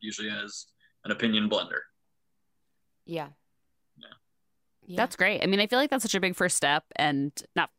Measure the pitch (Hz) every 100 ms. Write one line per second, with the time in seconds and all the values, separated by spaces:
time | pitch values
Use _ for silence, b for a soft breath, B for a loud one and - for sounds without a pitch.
0 | 110 107 107 107 104 - - _ _ _
1 | 104 104 117 107 104 104 82 - - _
2 | _ _ _ _ _ _ _ _ _ _
3 | - 165 143 143 _ _ _ _ _ _
4 | - - _ _ _ _ _ _ - 175
5 | 247 - 185 202 180 196 208 247 285 262
6 | 220 190 185 180 180 - 143 147 - -
7 | 147 139 143 - - - -